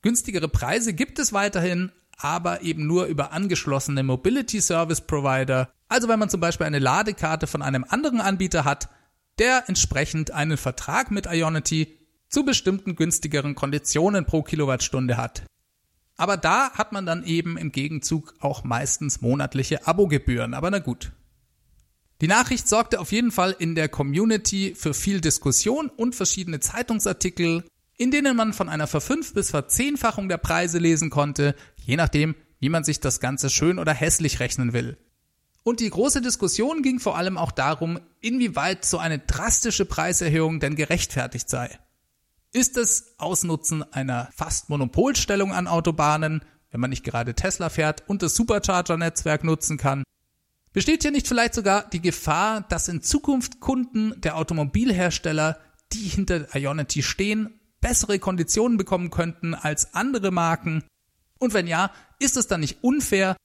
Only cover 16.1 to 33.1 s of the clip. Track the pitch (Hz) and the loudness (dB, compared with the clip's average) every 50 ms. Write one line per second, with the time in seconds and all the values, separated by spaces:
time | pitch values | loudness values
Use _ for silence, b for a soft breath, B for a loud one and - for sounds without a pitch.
16.1 | _ _ 185 185 202 175 151 160 180 233 277 262 - - - - - 202 190 175 | _ _ 0 0 0 2 2 2 4 4 2 0 0 -2 -2 -2 -2 -6 -2 -2
17.1 | 165 175 165 175 165 165 165 170 165 165 165 151 - 139 135 147 160 151 - - | -4 -4 -2 0 0 0 0 -2 -4 -4 -6 -4 -4 -4 -4 -4 -4 -6 -4 -2
18.1 | 160 160 147 - - _ - 143 139 - - 127 117 117 143 131 - - 156 143 | -2 -2 -4 -6 -18 _ -4 -4 -4 -4 -4 -4 -2 -2 0 -2 -4 -2 -2 -4
19.1 | - - - 117 131 143 139 131 - 139 127 - 156 143 - - 165 185 202 175 | -4 -2 0 0 2 2 0 -2 0 -2 0 0 -2 -2 0 0 4 4 4 4
20.1 | 147 139 - - 127 120 117 117 123 135 147 180 196 202 - - 120 - - - | 4 0 2 0 0 0 -2 -4 -4 -4 -2 -2 -2 -2 -2 -4 -6 -6 -8 -16
21.1 | - _ _ _ _ _ _ _ _ _ _ _ _ _ _ _ _ _ _ _ | -16 _ _ _ _ _ _ _ _ _ _ _ _ _ _ _ _ _ _ _
22.1 | _ _ 156 165 196 226 247 - 262 233 - - 208 220 - - 233 190 175 - | _ _ 2 4 6 4 4 4 0 -2 0 2 2 2 2 2 0 -2 -2 -2
23.1 | 202 220 240 233 - - 180 185 185 - 175 165 165 160 156 151 - - 143 139 | 0 0 0 2 2 2 0 0 0 -2 -4 -2 0 0 -2 -2 -2 -2 -2 0
24.1 | 139 170 208 226 220 214 220 - - 190 190 190 - - - 160 139 - - 196 | 0 2 2 2 2 2 0 -2 -2 0 -2 -2 -4 -4 -4 -4 -4 -2 -2 0
25.1 | 196 190 160 160 139 - - 143 127 - - 208 247 302 320 269 - - 226 247 | 0 0 2 0 0 0 0 2 2 2 2 2 0 0 -2 -6 -4 -2 -4 -4
26.1 | 247 - 196 - - 190 185 175 160 143 - - - 220 247 - 233 214 - 208 | -2 -2 -2 -2 -2 -4 -4 -6 -6 -4 -4 -4 -4 -4 -4 -2 -2 0 0 -2
27.1 | 180 - - 185 - - 170 170 165 170 175 - _ _ _ _ _ _ 240 254 | -2 0 -2 -4 0 0 0 0 0 0 -4 -8 _ _ _ _ _ _ 0 2
28.1 | 262 294 285 277 262 233 226 220 202 - 196 175 160 151 151 147 - 151 - - | 2 4 2 2 2 4 2 0 0 -2 -4 -4 -2 -4 -4 0 -2 -2 0 0
29.1 | 262 320 302 - - 208 190 - - 151 135 - - - 247 285 294 269 - 233 | -2 -2 -2 -2 -2 -2 -2 0 -2 -2 -2 0 0 0 2 0 0 0 0 0
30.1 | 214 - 196 190 180 165 - - 165 165 175 175 160 175 170 165 165 151 160 156 | 0 0 -2 -2 -2 -2 0 0 2 2 2 2 0 2 4 4 4 2 0 0
31.1 | - 147 143 147 139 - 147 143 139 B B B B B - - 123 156 165 - | 2 0 0 0 0 0 0 0 0 B B B B B -2 -2 2 2 2 2
32.1 | - 147 151 160 151 - _ _ _ _ - 139 165 165 147 160 147 - - 139 | 4 2 2 2 0 -4 _ _ _ _ -2 0 0 0 0 0 -4 0 0 -2